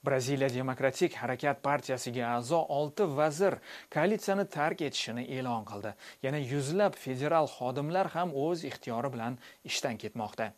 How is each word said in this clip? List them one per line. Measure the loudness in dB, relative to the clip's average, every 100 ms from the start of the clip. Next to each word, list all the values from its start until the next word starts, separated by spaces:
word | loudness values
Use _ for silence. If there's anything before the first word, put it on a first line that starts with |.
Braziliya | 2 2 2 2 2
Demokratik | 2 -2 2 0 4 0
Harakat | 2 -4 0 0 0
partiyasiga | 2 0 0 -4 -2 -2 0
a'zo | 0 2 2 2 0
olti | 0 2 2 4
vazir | 2 4 2 2 -8 -16 -4
koalitsiyani | 2 4 2 2 0 0
tark | 0 0 0
etishini | -2 -2 -4 -4 -4 -4
e'lon | -2 -4 -4
qildi. | -8 -8 -10 -18 -6
Yana | -2 -2 -2
yuzlab | -2 0 2 2 2
federal | -6 -2 4 4 4
xodimlar | 0 -2 -2 0 0 0
ham | 0 -2
o'z | 0 0 0 -4
ixtiyori | -8 -4 -2 -2
bilan | -2 -4 -6 -12 -18 -6
ishdan | -2 -2 -4
ketmoqda. | -6 -4 -6 -4 -6